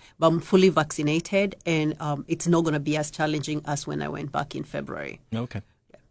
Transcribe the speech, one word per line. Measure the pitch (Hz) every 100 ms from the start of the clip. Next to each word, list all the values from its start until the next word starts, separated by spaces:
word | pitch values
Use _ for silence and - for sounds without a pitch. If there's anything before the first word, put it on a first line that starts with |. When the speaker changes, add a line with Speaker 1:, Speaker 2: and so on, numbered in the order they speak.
| - -
Speaker 1:
but | 165
I'm | 165
fully | - 190 190
vaccinated, | 156 151 - 151 160 - 196 202 -
and, | - 160 151 151
um, | 151 143 -
it's | 165 170
not | 170
gonna | 165 151
be | 143 151
as | 151
challenging | - 156 151 147 151
as | 151 147 -
when | 147
I | 147
went | 151 151
back | 147 147
in | 143
February. | 147 147 - - 71 - _
Speaker 2:
Okay. | 110 123 104 - _ _
Speaker 1:
Yeah. | - _